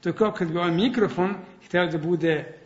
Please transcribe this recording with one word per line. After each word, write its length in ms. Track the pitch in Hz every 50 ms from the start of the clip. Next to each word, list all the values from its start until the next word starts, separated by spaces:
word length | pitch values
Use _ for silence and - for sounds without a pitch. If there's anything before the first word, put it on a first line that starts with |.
To 80 | - 175
je 40 | 156
kao 180 | - 220 208
kad 200 | 196 - 185 160
bi 60 | 156
ovaj 140 | 175 175 175
mikrofon 640 | 165 170 208 262 240 240 208 165 - 175 180 190 202 190 - - - - -
hteo 200 | - - 175 180
da 100 | 175 160
bude 580 | 165 147 170 180 160 160 165 156 147 - - - - -